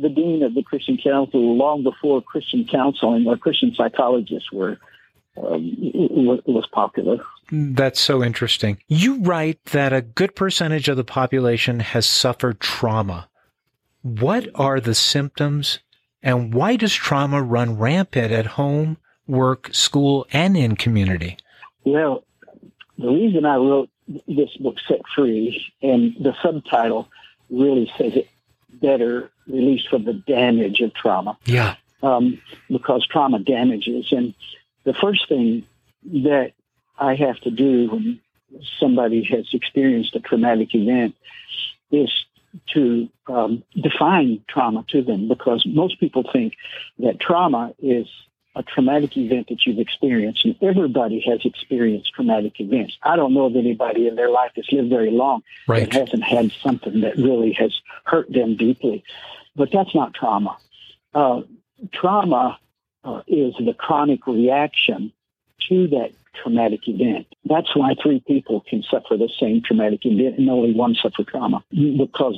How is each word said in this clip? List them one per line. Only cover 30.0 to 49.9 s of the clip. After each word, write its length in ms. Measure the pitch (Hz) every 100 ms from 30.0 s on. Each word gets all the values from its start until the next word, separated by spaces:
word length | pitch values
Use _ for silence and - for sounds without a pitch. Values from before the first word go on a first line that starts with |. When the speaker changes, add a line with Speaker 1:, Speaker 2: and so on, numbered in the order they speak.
Speaker 1:
the 100 | 107
damage 680 | 104 - 127 123 117 101 107
of 140 | 113
trauma. 420 | - 113 92 98 107
Speaker 2:
Yeah. 320 | - 123 107 - _ _
Speaker 1:
Um, 380 | 139 123 123 - - - -
because 380 | 127 - 123 -
trauma 320 | 160 139 117
damages. 640 | 98 123 123 110 113 120 123
And 220 | 131 120 - - - _ _
the 100 | -
first 340 | 127 196 202 -
thing 360 | 143 117 113 - _ _ _
that 480 | - 156 139 143 123 - _ _ _ -
I 160 | 139 131
have 220 | 143 117
to 100 | 123
do 380 | 113 139 123 117
when 300 | 110 110 120 _ _ _ - - -
somebody 440 | 139 123 117 117
has 220 | 101 120 -
experienced 640 | 123 - - 135 117 107 113
a 40 |
traumatic 540 | - 117 120 113 110
event 400 | 117 104 127 113 - - - - - - - _
is 200 | 147 131 - - _ _ 180 -
to, 340 | 156 127 117 117 _ -
um, 340 | 123 110 117 - -
define 600 | 120 - 156 185 135 110 -
trauma 360 | - 120 110 117
to 140 | 147
them, 260 | 127 101 110
because 360 | 123 - 120 -
most 340 | 151 185 -
people 240 | - 135 120
think 220 | 131 113 - - - - -
that 220 | 123 -
trauma 520 | - 175 180 120 120 -
is 260 | 139 120 110 - _ _ _ -
a 60 |
traumatic 520 | 123 - 131 147 147 -
event 300 | 117 123 113
that 160 | 113
you've 140 | - 107
experienced, 680 | 110